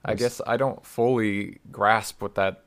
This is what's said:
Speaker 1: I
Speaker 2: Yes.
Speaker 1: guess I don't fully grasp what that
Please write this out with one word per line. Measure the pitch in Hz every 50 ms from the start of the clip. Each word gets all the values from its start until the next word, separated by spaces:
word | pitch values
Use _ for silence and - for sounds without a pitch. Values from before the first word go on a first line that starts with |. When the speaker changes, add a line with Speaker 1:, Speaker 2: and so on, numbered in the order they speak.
| -
Speaker 1:
I | 104
Speaker 2:
Yes. | 110 101
Speaker 1:
guess | 120 120 - - -
I | - 117
don't | 117 135 135 110 - -
fully | - - - 117 123 131 120 110 107 98 101 101 - - - _ -
grasp | - - 104 104 110 110 104 - - -
what | 104 101 -
that | - 98 98 98 - _